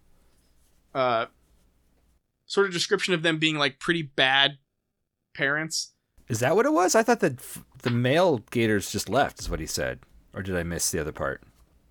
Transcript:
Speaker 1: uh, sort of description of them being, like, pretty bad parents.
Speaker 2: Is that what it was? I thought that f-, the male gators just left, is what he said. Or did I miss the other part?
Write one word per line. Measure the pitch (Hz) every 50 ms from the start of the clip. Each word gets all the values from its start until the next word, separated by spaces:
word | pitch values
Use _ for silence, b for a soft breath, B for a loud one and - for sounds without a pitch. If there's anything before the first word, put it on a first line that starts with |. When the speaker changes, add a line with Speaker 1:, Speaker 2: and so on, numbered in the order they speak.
| _ _ _ _ _ _ _ _ _ _ _ _ _ _ _ _ _ _ _
Speaker 1:
uh, | 139 131 123 117 113 117 120 _ _ _ _ _ _ _ _ _ _ _ _ _ _ _ _ _ _ _ _ _ _ _
sort | _ - 202 196 196
of | 175
description | 170 - - 208 180 - - 180
of | 165 156
them | 170 160 160
being, | 160 160 156
like, | 147 143 139 139 _
pretty | - - 170 170 156
bad | 135 - - 135 131 135 139 139 139 143 - _ _ _ _ _ _ _ _ _ _ _ _ _ _ _
parents. | - 147 139 147 151 160 160 - - - - _ _ _ _ _ - _ -
Speaker 2:
Is | 110 107
that | 120 139 165
what | 208 240
it | 285 311
was? | 330 370 349 -
I | 220 226
thought | - 240 -
that | - 160 127 -
f-, | - - - - - _ _ - -
the | 127
male | 120 120 123 127 143 165 190 180 147 107 - - -
gators | 120 117 110 107 101 - - -
just | 101 - -
left, | 101 135 135 76 - -
is | - -
what | 87 78
he | 80
said. | - - - 71 64 64 - - _ _ - _ _ -
Or | 104 95
did | 98 92
I | 87 85
miss | 85 85 80 - - -
the | 85
other | 76 76
part? | 71 - 73 69 67 - - - _ _ _ _ _ _ _ _